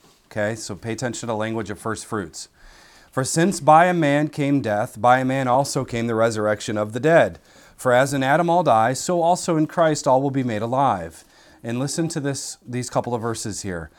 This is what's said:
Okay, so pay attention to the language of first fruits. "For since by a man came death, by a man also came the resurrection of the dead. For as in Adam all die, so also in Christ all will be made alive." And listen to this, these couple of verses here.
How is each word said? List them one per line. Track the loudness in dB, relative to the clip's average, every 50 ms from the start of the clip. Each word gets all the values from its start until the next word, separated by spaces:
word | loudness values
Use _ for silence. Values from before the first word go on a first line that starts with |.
| _ _ _ _ _ _
Okay, | -6 -2 -2 -2 -2
so | -6 -8 -12 -12
pay | -10 -8 -8 -8
attention | -6 -6 -6 -6 -6
to | -6 -6
the | -4
language | -4 -4 -4 -4 -6 -6 -6
of | -10 -8
first | -6 -6 -6 -6 -8 -6
fruits. | -6 -6 -6 -6 -10 -16 -18 -18 _ _ -20 -20 -20 -20 -20 -20 -20 -20 -20 _
"For | _ -4 -4
since | -2 0 0 0 0 0 0
by | 4 6 6 8 6
a | 6 4
man | 2 2 2 2 2 0 -2
came | -2 -4 -2 0 0 0
death, | 0 0 -2 -2 -2 -4 -6 0
by | 4 4 4 4
a | 4
man | 0 0 0 0 2
also | 2 2 2 0 -2 -4 -4
came | -4 -4 -4 -2 -2
the | 2
resurrection | 2 2 2 2 2 0 0 0 0 -2 -6 -2
of | -2 -2 -2 -4
the | -2
dead. | 2 4 6 6 4 4 0 -8 _ _ _ -20 -20 -20 _ _
For | 0 2
as | 4 4 4 2 0
in | -2 2
Adam | 2 2 2 2 2
all | 2 2 4
die, | 4 4 4 4 2 0
so | -2 -4 -2 -2 0
also | 2 2 0 0 0 -2 0 0
in | 0 0
Christ | 2 2 2 2 2 0 2 2
all | 2 2 2
will | 0
be | -2 -2
made | -2 -2 -4 -4 -4
alive." | -2 0 0 2 2 0 0 -4 -10 -14 -18 -20 _ _ _ _ _ _ _
And | -10 -8 -6 -4
listen | -4 -4 -4 -4 -4 -4
to | -4 -4
this, | -6 -6 -6 -6 -8 -12 -14 _ _ -10
these | -8 -8 -8 -4
couple | -4 -4 -4 -2 -6
of | -4
verses | -4 -4 -6 -6 -6 -8 -10 -8
here. | -8 -8 -8 -8 -8 -12 _